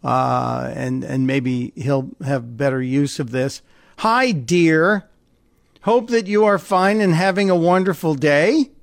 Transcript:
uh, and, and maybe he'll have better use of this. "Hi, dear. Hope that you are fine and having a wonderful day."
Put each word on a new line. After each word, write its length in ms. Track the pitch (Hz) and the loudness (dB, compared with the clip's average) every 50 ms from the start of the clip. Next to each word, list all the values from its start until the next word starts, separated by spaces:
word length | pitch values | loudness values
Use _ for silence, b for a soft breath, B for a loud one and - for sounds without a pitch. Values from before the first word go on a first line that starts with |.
| - | -2
uh, 680 | 131 123 127 131 127 127 123 123 120 120 123 127 123 - | -2 0 0 0 0 -2 -2 -2 -4 -4 -6 -6 -8 -8
and, 280 | - 127 127 127 131 131 | -8 -6 -6 -6 -6 -6
and 220 | - 131 131 131 | -6 -4 -2 -2
maybe 480 | 131 135 139 123 131 127 123 123 - _ | 0 -2 -2 -2 -2 -4 -4 -6 -8 _
he'll 360 | - 113 131 143 135 131 - - _ 175 | -8 -4 -2 -2 -2 -4 -6 -12 _ -6
have 340 | 131 139 131 117 120 120 113 | -4 -4 -4 -6 -10 -8 -4
better 220 | 143 139 131 131 | -2 -2 -2 -2
use 400 | 127 127 131 139 143 139 - - | -4 -2 0 0 -2 -2 -4 -6
of 120 | 147 117 | -8 -6
this. 320 | 117 131 127 139 - - b b b b b b b b | -4 -4 -4 -4 -6 -10 b b b b b b b b
"Hi, 320 | - 220 226 247 262 254 | -2 0 2 2 2 0
dear. 800 | 220 151 123 117 175 175 170 165 160 156 165 185 214 202 - _ _ _ _ _ _ _ _ _ _ _ _ _ _ _ | 0 -2 -2 0 2 2 4 4 4 4 2 2 0 0 -4 _ _ _ _ _ _ _ _ _ _ _ _ _ _ _
Hope 300 | - 202 226 247 233 233 | -2 0 2 2 2 2
that 160 | 240 226 208 185 | 0 0 0 2
you 180 | 208 208 214 | 2 2 4
are 140 | 214 202 175 | 4 2 0
fine 420 | - - 196 185 185 196 208 214 | 0 0 0 2 2 2 2 2
and 140 | 208 190 165 | 2 2 2
having 340 | 160 185 196 185 190 202 196 | 2 2 0 0 0 2 2
a 60 | 185 | 2
wonderful 580 | 175 165 175 180 185 185 190 180 - - 160 156 | 2 4 2 2 2 2 0 -2 -2 -2 -2 -2
day." 560 | 135 139 147 143 143 156 196 269 320 269 - _ - | 0 2 2 4 4 4 4 2 2 0 -2 _ -20